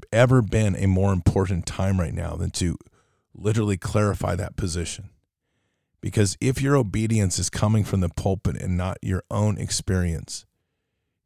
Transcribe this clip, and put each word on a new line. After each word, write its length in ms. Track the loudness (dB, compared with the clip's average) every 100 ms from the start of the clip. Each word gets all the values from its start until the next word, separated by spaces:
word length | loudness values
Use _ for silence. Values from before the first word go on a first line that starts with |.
| 0
ever 300 | 4 6 6
been 320 | 4 2 2 2
a 100 | 2
more 260 | 4 4
important 540 | 2 2 2 2 -2 -4
time 340 | -2 0 0
right 140 | -2
now 220 | -4 -6 -4
than 140 | -6
to 260 | -2 -2 -2 -10 _ _ _ _
literally 420 | -6 -2 0 0 -2
clarify 580 | 0 0 2 0 -2 -4
that 200 | -6 -6
position. 540 | -4 -4 -6 -8 -14 -20 _ _ _ _ _ _ _ _
Because 360 | -2 0 0 0
if 220 | -2 0
your 140 | 2 2
obedience 600 | 2 -2 0 2 2 0
is 120 | -4
coming 340 | 0 2 2
from 160 | 2 0
the 80 | -2
pulpit 480 | -2 -2 -2 -2 -4
and 200 | -4 -2
not 200 | -4 -6
your 200 | -4 -4 -4
own 280 | -2 -2 -2
experience, 880 | -4 -6 -2 0 0 -4 -8 -14 -16 _ _ _ _ _ _ _